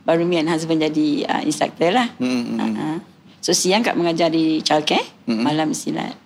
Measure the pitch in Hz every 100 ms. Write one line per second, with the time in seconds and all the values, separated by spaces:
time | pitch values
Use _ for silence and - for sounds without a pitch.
0 | - 170 170 175 156 160 160 160 156 156
1 | 151 143 - - - 151 - - 165 240
2 | 233 - 127 127 117 113 110 104 101 160
3 | - - - - - 180 180 202 233 -
4 | 170 165 170 160 160 156 - 156 151 -
5 | - - - 113 123 156 156 156 - -
6 | - -